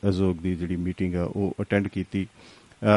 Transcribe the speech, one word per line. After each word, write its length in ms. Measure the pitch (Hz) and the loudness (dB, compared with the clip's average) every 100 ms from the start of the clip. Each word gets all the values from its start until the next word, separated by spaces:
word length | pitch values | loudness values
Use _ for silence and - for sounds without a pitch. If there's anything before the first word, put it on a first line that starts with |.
| 101 | 0
ਆਯੋਗ 300 | 92 95 85 | 2 2 0
ਦੀ 180 | 92 | -2
ਜਿਹੜੀ 220 | 85 85 87 | -4 -2 -2
ਮੀਟਿੰਗ 380 | 87 90 92 | -4 -2 -2
ਆ 100 | 87 | -2
ਉਹ 300 | 85 101 98 - | -2 -2 -2 -2
ਅਟੈਂਡ 280 | - 101 98 | 0 0 0
ਕੀਤੀ। 380 | 98 92 98 92 - - - - - 107 | -4 -4 -4 -4 -10 -20 -20 -20 -2 4